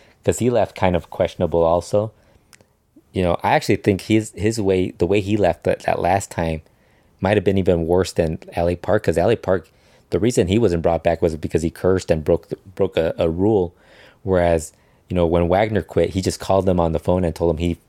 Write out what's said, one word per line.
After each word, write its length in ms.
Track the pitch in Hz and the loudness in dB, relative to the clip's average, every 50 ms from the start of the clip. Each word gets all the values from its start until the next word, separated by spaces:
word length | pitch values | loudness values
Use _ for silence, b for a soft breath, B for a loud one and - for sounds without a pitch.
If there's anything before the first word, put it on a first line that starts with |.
| b b b b b | b b b b b
'cause 160 | 101 87 - | -2 -2 0
he 100 | 113 123 | 0 0
left 240 | 120 113 98 - - | 2 2 0 0 -2
kind 220 | - 101 92 87 | 0 0 2 2
of 140 | 82 - - | 0 -2 -4
questionable 520 | - - 90 82 - - 92 80 80 85 82 | -4 -2 -2 -2 -2 -2 -2 0 2 2 2
also. 480 | 82 85 87 - - - 104 107 110 - b b b b b b b b b b b b b _ _ _ - _ _ - | 2 2 0 0 0 -2 -2 -2 -2 -8 b b b b b b b b b b b b b _ _ _ -20 _ _ -4
You 100 | 95 90 | -2 0
know, 160 | 87 85 - - | 0 0 0 0
I 80 | 101 131 | 0 0
actually 240 | 156 - - 107 | 0 2 0 -2
think 260 | - - 117 101 90 - | 0 2 0 0 0 0
his, 300 | - 110 110 107 - - | 0 0 0 0 -2 -6
his 280 | - 95 107 113 113 | -4 -4 -2 -2 0
way, 300 | 101 98 95 92 92 - - | 0 2 2 2 0 -2 -2
the 140 | - 87 | -2 0
way 140 | 85 98 107 | 0 0 0
he 160 | 95 101 107 | 0 0 0
left 280 | 104 98 85 78 - - | 2 2 2 0 0 -2
that, 160 | 92 - - | -2 -2 -2
that 200 | - - 50 - | -2 -2 -2 0
last 300 | - 87 92 98 - - | 0 0 0 0 -2 -4
time 320 | - - 85 82 80 78 - b b b b b b b b b b b | -6 -4 -4 -4 -4 -6 -8 b b b b b b b b b b b
might 160 | 95 92 107 | -2 -2 -2
have 60 | 104 87 | 0 0
been 160 | 101 95 98 | 0 0 0
even 300 | 90 95 90 82 82 80 | 2 2 0 0 0 0
worse 240 | 87 92 90 - - | 0 0 0 0 -2
than 260 | - 87 80 82 - - - - | -2 -2 -2 -4 -8 -10 -10 -4
L 160 | 87 85 87 | -2 -2 -2
A 80 | 87 | -2
Park, 260 | 87 - - 95 107 - | -2 -2 -2 -2 0 0
'cause 160 | - 82 85 | 0 0 2
L 120 | 85 110 | 2 2
A 60 | 113 | 0
Park, 320 | - - - 92 90 - _ b b b b b b b b | 0 0 -2 -2 -2 -4 _ b b b b b b b b
the 100 | - 87 | -2 0
reason 260 | 95 123 123 - 101 | 0 0 2 2 2
he 120 | 85 95 113 | 2 2 2
wasn't 260 | 117 95 87 85 80 | 2 2 2 2 0
brought 180 | 87 85 82 - | 0 0 0 0
back 180 | 85 85 - | 0 -2 0
was 140 | 87 85 80 | 0 -2 -2
because 280 | 76 - 78 - 80 78 | -4 -6 -4 -2 -2 -2
he 80 | 85 | -2
cursed 420 | - - - 92 95 92 - - 85 | -4 -2 0 0 0 0 0 -2 -2
and 100 | 80 76 | -2 0
broke 260 | - 85 80 - - | 0 0 0 -2 -6
the, 80 | - - - 98 92 | -14 -14 -14 -10 -6
broke 200 | - 98 90 - | -4 -4 -2 0
a, 160 | 90 80 82 - - | 0 -2 -2 0 -2
a 100 | 87 82 | -2 -2
rule. 460 | 82 87 95 107 113 98 90 85 - B B B B B B B B B B | 0 0 2 2 2 2 0 -2 -6 B B B B B B B B B B
Whereas, 500 | 98 92 90 87 85 85 82 78 - - b b b b b b b | 0 2 2 4 4 2 0 -2 -6 -16 b b b b b b b
you 80 | 98 | -2
know, 100 | 90 85 | 0 0
when 220 | 82 85 85 85 85 | 2 2 2 2 2
Wagner 340 | 90 95 113 110 110 98 - | 2 2 2 0 0 -2 -4
quit, 280 | - - 85 85 - | -2 -2 0 0 0
he 120 | 76 98 92 | 0 -4 -4
just 160 | 95 - - | -4 -4 -4
called 280 | - - 95 98 92 | -2 0 0 2 2
them 120 | 95 90 90 | 2 2 2
on 140 | 85 82 80 | 2 0 -2
the 80 | 78 | -2
phone 240 | - - 90 92 92 | -2 0 0 0 0
and 100 | 82 80 | -2 -2
told 160 | - 87 85 | -2 0 0
them 80 | 80 73 | 0 0
he 200 | 87 87 85 - _ | -2 -4 -4 -6 _